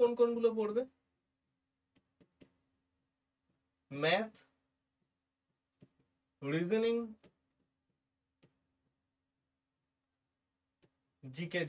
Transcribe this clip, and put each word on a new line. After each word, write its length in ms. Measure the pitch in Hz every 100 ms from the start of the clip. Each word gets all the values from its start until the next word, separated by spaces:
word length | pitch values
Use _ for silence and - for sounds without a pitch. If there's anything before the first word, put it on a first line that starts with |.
কোন 100 | 240
কোনগুলো 340 | 240 233 233 226 220
পড়বে? 240 | 214 220 254 _ _ _ _ _ _ _ _ _ _ _ _ _ _ _ - _ _ _ _ _ _ _ _ _ _ _ _ _ -
ম্যাথ, 420 | 139 156 185 220 - - _ _ _ _ _ _ _ _ _ _ _ _ _ - _ _ _ _ -
রিজনিং, 540 | 139 160 175 220 226 233 226 - - _ _ _ _ _ _ _ _ _ _ _ _ _ _ _ _ _ _ _ _ _ _ _ _ _ _ _ _ _ _ _ _ _ _ _ _ _ _ _
জিকে, 400 | 131 131 170 180